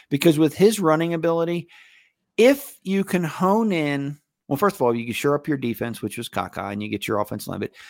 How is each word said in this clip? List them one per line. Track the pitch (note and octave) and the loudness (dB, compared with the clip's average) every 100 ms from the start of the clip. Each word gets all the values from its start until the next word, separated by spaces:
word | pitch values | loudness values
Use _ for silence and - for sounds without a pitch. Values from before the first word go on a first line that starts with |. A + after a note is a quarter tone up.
| _ | _
because | C#3+ E3+ D3+ | 2 2 4
with | D#3 | 2
his | - G3+ G#3+ | 4 2 4
running | E3+ D#3 E3 | 2 2 0
ability, | E3+ E3 E3 E3 F3 E3+ - - _ _ _ _ - | -2 -2 0 -2 -4 -8 -20 -20 _ _ _ _ 6
if | A#3 C#4 - - | 6 6 -2 -14
you | F#3 G3 G3 | -4 -2 0
can | F3+ | 0
hone | E3+ - F#3 G#3 A3+ | -2 0 2 2 2
in, | F3 D3 C#3+ C#3 D3 _ _ _ | 0 0 -2 -4 -10 _ _ _
well, | C#3 | 0
first | G3+ - | 0 2
of | |
all, | B2 | 0
you | A#2 A#2 | 0 -4
can | |
shore | A2 C#3+ C#3+ | -2 0 0
up | C#3+ | -2
your | D3 | -2
defense, | B2 A2+ A#2 A2 | -2 -4 -6 -6
which | G#2+ - | -8 -8
was | A#2 | -8
Kaka, | - F#2+ - G2 | -6 -6 -6 -8
and | G2+ | -6
you | G#2 | -6
get | G#2 - | -6 -4
your | G#2 | -4
offensive | G#2 A2 - | -4 -8 -10
line. | F#2+ | -8
But | G#2+ - - | -8 -12 -20